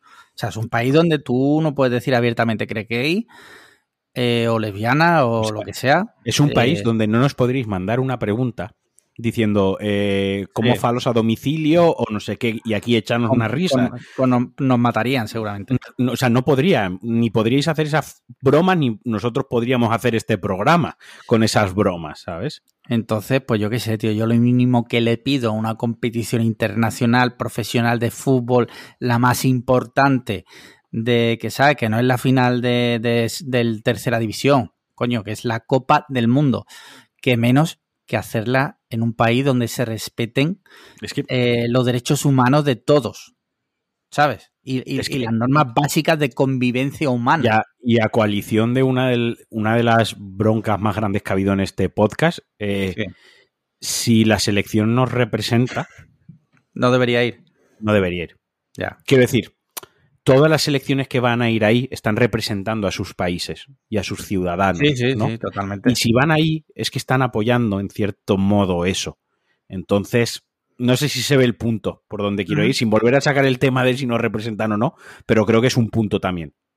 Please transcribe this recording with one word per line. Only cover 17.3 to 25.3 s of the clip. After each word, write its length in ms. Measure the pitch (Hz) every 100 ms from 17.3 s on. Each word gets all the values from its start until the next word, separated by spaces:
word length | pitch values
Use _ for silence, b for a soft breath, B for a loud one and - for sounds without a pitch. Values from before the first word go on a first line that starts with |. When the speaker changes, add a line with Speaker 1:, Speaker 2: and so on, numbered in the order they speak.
Speaker 2:
podríais 360 | 113 110 135 147
hacer 200 | 151 151
esa 120 | 151
f-, 220 | - - - -
broma, 340 | 127 143 185 185
ni 240 | 131 104 -
nosotros 420 | 110 117 120 -
podríamos 420 | 123 117 127 117
hacer 220 | 113 123 113
este 220 | - 107
programa 600 | 101 92 113 170 101 - B B -
con 160 | 113
esas 300 | 110 117 101
bromas, 480 | 92 98 87 78 73
¿sabes? 400 | - 85 131 - _ _ -
Speaker 1:
Entonces, 540 | 120 - 110 - 131
pues 180 | - 110
yo 120 | 104
qué 80 | 120
sé, 180 | 113 110
tío, 140 | 113
yo 160 | 107 113
lo 80 | 117
mínimo 500 | 120 123 127 123 117
que 160 | 120
le 160 | 117 117
pido 320 | 135